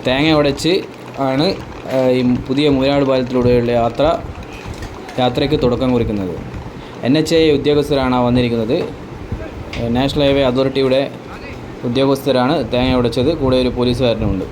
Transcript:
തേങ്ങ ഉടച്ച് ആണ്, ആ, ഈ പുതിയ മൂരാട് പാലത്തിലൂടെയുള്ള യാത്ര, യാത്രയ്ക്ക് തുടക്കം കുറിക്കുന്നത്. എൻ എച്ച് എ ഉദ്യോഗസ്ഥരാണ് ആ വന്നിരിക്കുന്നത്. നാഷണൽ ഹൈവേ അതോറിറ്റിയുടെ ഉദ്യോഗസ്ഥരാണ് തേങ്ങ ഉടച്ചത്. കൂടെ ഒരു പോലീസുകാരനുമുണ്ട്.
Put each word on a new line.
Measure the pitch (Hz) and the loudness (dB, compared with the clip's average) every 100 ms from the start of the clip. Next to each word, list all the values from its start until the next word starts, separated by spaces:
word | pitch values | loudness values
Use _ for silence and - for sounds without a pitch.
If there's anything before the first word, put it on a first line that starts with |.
| 127 | 0
തേങ്ങ | 131 156 | 2 4
ഉടച്ച് | 156 143 139 160 - - - - - | 4 2 0 0 0 -2 -14 -14 -4
ആണ്, | 135 131 175 - - - - 131 | -2 2 0 -2 -10 -12 -4 0
ആ, | 131 | 2
ഈ | 127 123 123 | 4 2 0
പുതിയ | 127 131 147 | 0 2 2
മൂരാട് | 135 135 143 135 | 4 2 2 2
പാലത്തിലൂടെയുള്ള | 131 120 123 120 123 120 | 2 0 0 4 2 2
യാത്ര, | 120 117 113 147 170 - - - - - - - - - - | 2 0 2 0 0 -6 -12 -14 -14 -12 -12 -12 -12 -10 -2
യാത്രയ്ക്ക് | 123 120 139 147 | 0 0 0 2
തുടക്കം | 123 120 131 | 0 0 0
കുറിക്കുന്നത്. | 123 110 104 92 80 - - - - - - | 0 0 -2 -4 -6 -10 -12 -12 -14 -16 -6
എൻ | 117 151 | 0 2
എച്ച് | 156 165 | 4 4
എ | 160 143 | 4 4
ഉദ്യോഗസ്ഥരാണ് | 135 147 139 143 131 127 | 2 2 2 0 2 2
ആ | |
വന്നിരിക്കുന്നത്. | 123 123 123 117 110 160 - - - - - - - - - - 117 | 2 2 2 0 0 -2 -2 -10 -14 -14 -10 -8 -8 -12 -10 -6 -2
നാഷണൽ | 120 135 151 | 0 0 2
ഹൈവേ | 139 139 | 2 4
അതോറിറ്റിയുടെ | 135 127 135 135 135 131 139 - - - - - - - | 2 2 0 0 2 2 0 -8 -14 -14 -14 -14 -14 -8
ഉദ്യോഗസ്ഥരാണ് | 127 120 135 135 139 127 123 160 113 | -2 2 2 2 2 2 2 0 0
തേങ്ങ | 123 127 127 | 0 2 2
ഉടച്ചത്. | 120 131 127 165 | 2 2 0 0
കൂടെ | 135 127 | 2 2
ഒരു | 127 | 0
പോലീസുകാരനുമുണ്ട്. | 123 123 120 123 110 107 98 - | 0 0 2 0 2 0 -2 -4